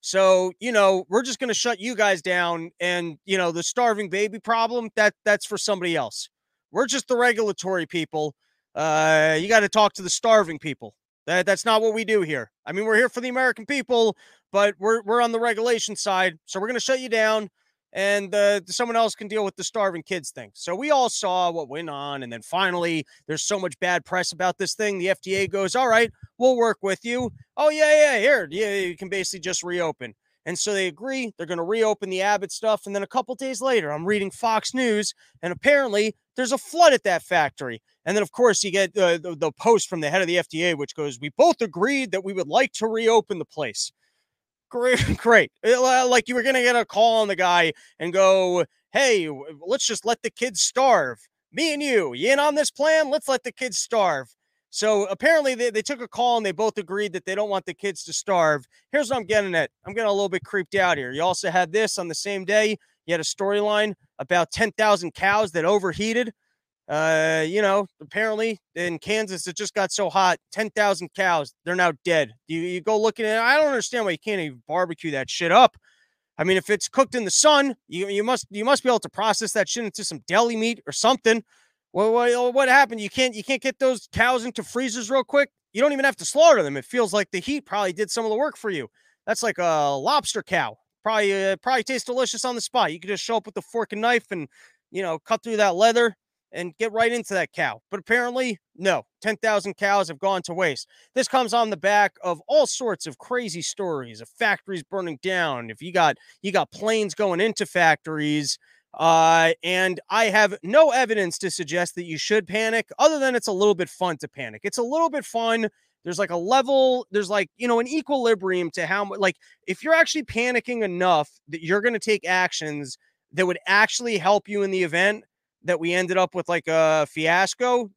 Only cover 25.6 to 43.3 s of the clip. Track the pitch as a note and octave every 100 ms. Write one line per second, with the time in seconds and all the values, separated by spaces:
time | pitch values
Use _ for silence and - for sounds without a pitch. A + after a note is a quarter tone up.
25.6 | F#3+ B3 B3+ A3+ A#3 - - _ B3 B3+
26.6 | A#3 G#3 G3 F#3 A#3 A#3+ B3 - - -
27.6 | D4+ D4+ D4+ D4+ D4+ A#3+ A3+ C#4 E3 E3+
28.6 | G#3+ G3+ F#3 E3+ F#3+ G3 F3+ F#3+ E3 F3
29.6 | F3 F3 E3 - B2 G#2+ _ _ - E3+
30.6 | - G3+ F#3 D3 B3 C4+ A#3+ - E3 F3
31.6 | E3+ A3+ A3 G#3 G3 F#3 G3 G#3 F#3+ -
32.6 | A3 G#3 - G3+ G3 C4 B3 B3 C4 B3
33.6 | C4 A#3+ D#3 D3+ E3+ G#3 G3 - A3+ A3
34.6 | - B3+ B3 G#3+ G#3 - _ _ F3 F3+
35.6 | - C#4+ C4 G#3 G#3+ - _ - B3+ C4
36.6 | - E4 E4+ B3+ G3+ E3+ - F3+ D3 -
37.6 | C3 A2+ _ _ - G3+ G3 - A#3+ G3+
38.6 | G3+ F3+ F#3+ G#3 F#3 E3+ E3 D#3+ D#3 -
39.6 | A3+ A3 - F3 D3+ F3 F3 F3 D#3+ D#3+
40.6 | F3 D#3 C#3+ - D3 A#2+ D3 - D#4+ -
41.6 | A3 E3 A3 C#4 B3+ F#3 F#3+ F#3+ D#3 G3
42.6 | C4 - A3+ A3+ A3+ A3+ -